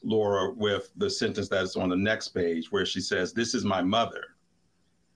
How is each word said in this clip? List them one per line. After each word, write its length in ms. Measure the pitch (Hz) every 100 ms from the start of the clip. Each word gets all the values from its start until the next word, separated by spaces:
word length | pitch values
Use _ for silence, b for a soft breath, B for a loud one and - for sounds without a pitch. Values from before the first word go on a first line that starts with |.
Laura, 480 | 110 110 104 98 95
with 380 | 107 104 95 - -
the 120 | 98
sentence 400 | - 110 101 92
that 140 | 98
is 120 | 92 90
on 140 | 92
the 60 | 92
next 300 | 107 110 - 95
page 360 | 85 82 -
where 140 | 98 90
she 160 | 95
says, 320 | - 95 90
"This 220 | 117 113 117
is 100 | 104
my 160 | 95
mother." 420 | 90 117 110 - - _ _ _ _ _ _ _ _